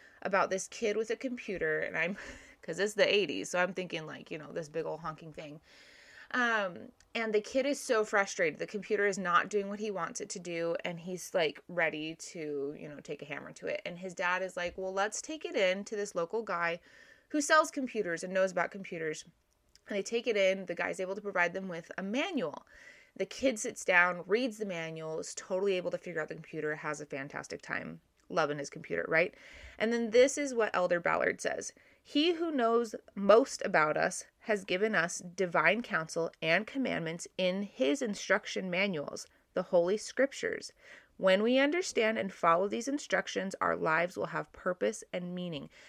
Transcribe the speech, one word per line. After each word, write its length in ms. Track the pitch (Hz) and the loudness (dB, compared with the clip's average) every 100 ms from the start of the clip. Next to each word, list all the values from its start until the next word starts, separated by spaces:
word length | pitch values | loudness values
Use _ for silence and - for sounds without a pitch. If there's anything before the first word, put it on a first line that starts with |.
| - - | -20 -8
about 280 | 196 190 190 | 0 2 2
this 180 | 190 - | 0 -4
kid 300 | - 220 208 | -4 -2 0
with 120 | 220 | -2
a 60 | 233 | -4
computer, 640 | 262 247 - 180 160 156 | -4 -6 -8 -2 0 0
and 180 | 165 160 | -2 -2
I'm, 200 | 170 196 - - | -2 -4 -10 -16
<laughs> 220 | - - | -20 -16
'cause 180 | - 165 | -8 -2
it's 140 | 208 | 0
the 200 | 202 180 | 4 6
eighties, 360 | 208 175 95 - | 6 2 -2 -2
so 100 | 175 | 0
I'm 140 | 180 | 0
thinking, 320 | 185 180 165 156 | -2 -6 -6 -8
like, 240 | 131 131 | -12 -10
you 60 | 165 | -10
know, 140 | 151 | -8
this 180 | 170 156 | -8 -6
big 160 | 165 156 | -6 -4
old 140 | 156 | -6
honking 320 | 165 156 165 | -8 -10 -14
thing. 260 | 151 156 156 _ - - - - - - | -14 -14 -16 _ -20 -20 -20 -20 -20 -6
Um, 600 | 254 240 220 196 175 - _ _ 233 | -2 0 0 -2 -6 -14 _ _ -4
and 180 | 220 | 0
the 80 | 214 | 0
kid 240 | 208 269 262 | 2 2 2
is 140 | 269 | 0
so 240 | - 226 | 2 2
frustrated. 560 | 214 214 196 - 170 143 | 4 2 2 2 0 0
The 80 | 165 | -6
computer 400 | 208 185 208 202 | -8 -2 2 2
is 100 | 190 | 0
not 320 | 180 175 196 | 2 2 2
doing 200 | 208 196 | -2 -2
what 100 | 202 | -6
he 100 | 214 | -6
wants 300 | 185 165 - | -4 -6 -8
it 100 | - | -10
to 100 | 196 | -8
do, 360 | 175 170 170 170 | -6 -4 -2 -2
and 160 | - 170 | -4 -6
he's, 340 | 170 180 - | -8 -10 -4
like, 280 | 190 156 - - | 0 0 0 -6
ready 460 | 175 160 151 156 160 - | 0 0 0 -6 -8 -12
to, 420 | 160 151 143 139 151 | -8 -6 -4 -4 -6
you 120 | 156 | -12
know, 100 | 143 | -14
take 200 | - 151 | -10 -10
a 40 | 147 | -8
hammer 280 | 139 - | -10 -10
to 140 | 156 165 | -8 -6
it. 140 | - - | -4 -6
And 120 | 175 | -10
his 160 | 185 | -10
dad 280 | 175 180 185 | -4 0 0
is 160 | 185 180 | -2 -4
like, 200 | 175 175 | -6 -4
"Well, 160 | 185 | -4
let's 280 | 190 208 - | 0 0 -2
take 240 | - 320 349 | -8 -8 -4
it 100 | 320 | 2
in 300 | 185 190 202 | 2 2 -2
to 100 | 208 | -6
this 200 | 202 180 | -4 -2
local 280 | 170 220 | -2 -2
guy 360 | 208 175 170 175 - - - - _ | -2 -2 0 -2 -8 -20 -20 -20 _
who 120 | - | -2
sells 300 | - 320 220 | 6 6 6
computers 520 | - 254 220 180 165 | -2 -4 -2 -2 -2
and 100 | 185 | -2
knows 180 | 190 190 | 2 2
about 200 | 180 170 | 2 -2
computers." 520 | 202 190 175 160 156 - _ _ _ _ _ - | -4 -10 -6 -6 -6 -12 _ _ _ _ _ -4
And 100 | 208 | -4
they 60 | |
take 240 | 196 233 240 | 0 -2 0
it 80 | 208 | 4
in. 300 | 190 190 180 | 4 2 -2
The 100 | 175 | -4
guy's 240 | 180 170 | -4 -2
able 160 | 185 196 | -4 -4
to 60 | |
provide 320 | 202 190 175 | -2 2 2
them 160 | 190 190 | 0 -6
with 220 | 170 - - | -8 -8 -6
a 60 | |
manual. 640 | 196 240 359 320 160 - - - - - - - | -2 -2 -2 -2 -4 -6 -14 -20 -20 -20 -20 -6
The 100 | - | -6
kid 320 | - 170 220 | 0 0 0
sits 280 | 156 - - | -6 -4 4
down, 380 | 180 180 175 170 | 6 6 2 0
reads 300 | 214 254 214 | 2 2 -2
the 80 | 202 | -4
manual, 540 | 170 160 160 156 160 | -4 -6 -6 -6 -6
is 140 | 170 | -6
totally 440 | - - 185 202 185 | -12 -4 0 2 0
able 140 | 175 | -2
to 60 | 175 | -6
figure 240 | 180 160 | -6 -6
out 60 | 151 | -6
the 80 | 165 | -8
computer, 400 | 160 160 151 151 | -10 -6 -4 -4
has 240 | 151 151 | -4 -6
a 60 | 147 | -6
fantastic 560 | 139 139 - - - | -8 -6 -8 -8 -12
time 400 | - - - 165 _ _ _ | -6 -6 -6 -12 _ _ _
loving 300 | 175 151 147 | 0 0 -2
his 100 | 143 | -6
computer, 360 | 165 165 170 - | -10 -6 -4 2
right? 260 | 160 180 - - - - - | 2 2 -2 -20 -18 -18 -2
And 160 | 220 | 0
then 180 | 233 233 | 0 4
this 260 | 233 262 294 | 8 8 6
is 160 | 285 | -2
what 220 | 240 214 - | 0 2 2
Elder 240 | 180 175 | 4 2
Ballard 420 | - 80 - - | 2 4 2 2
says. 320 | - - - - - _ | -2 -2 -6 -14 -20 _
"He 300 | - 294 320 | -2 4 4
who 180 | 330 339 | 2 0
knows 440 | 294 226 233 226 - - - | 2 4 4 2 -6 -10 -2
most 460 | 196 220 269 - - | 8 8 8 0 2
about 320 | 180 151 156 | 4 4 4
us 280 | 165 - - _ | 2 0 -10 _
has 220 | - 208 | -2 -2
given 320 | 190 180 220 196 | 0 0 2 2
us 240 | 175 - | 0 -4
divine 600 | 175 170 180 165 156 214 | -10 -2 2 4 4 4
counsel 500 | 240 170 160 165 165 - | 0 -4 -2 -2 -4 -2
and 240 | 160 170 214 | 2 2 0
commandments 640 | 269 233 165 160 170 - - | -2 -2 -2 -4 -6 -10 -2
in 260 | 185 190 | 0 0
his 380 | 202 - 269 285 | -6 0 0 2
instruction 680 | 240 202 - 196 - 214 185 | -2 -4 0 0 0 -6 -2
manuals, 580 | 175 202 160 143 - - _ _ | 0 0 0 -6 -10 -14 _ _
the 100 | - | -6
Holy 340 | 180 180 170 214 | 2 2 4 0
Scriptures. 720 | - - 277 - 87 - - - - - _ - | -2 0 0 0 -4 -6 -10 -18 -20 -20 _ 0
When 240 | 185 190 | 4 6
we 160 | 226 254 | 6 6
understand 640 | 285 339 370 - 220 220 | 4 2 0 2 2 2
and 120 | 196 | -4
follow 360 | - 170 170 202 | 2 4 4 4
these 200 | 226 240 | -2 -2
instructions, 680 | 285 - 185 - 196 190 - | -4 0 0 0 -4 -4 0
our 160 | - 170 | 0 2
lives 420 | 170 160 175 - | 2 2 2 -2
will 100 | 160 | -4
have 240 | 160 156 | -4 -6
purpose 500 | - 185 180 208 220 - | -6 -4 0 -2 -2 -8
and 220 | 185 180 | -8 -6
meaning." 360 | 180 180 151 156 - | -6 -6 -8 -10 -18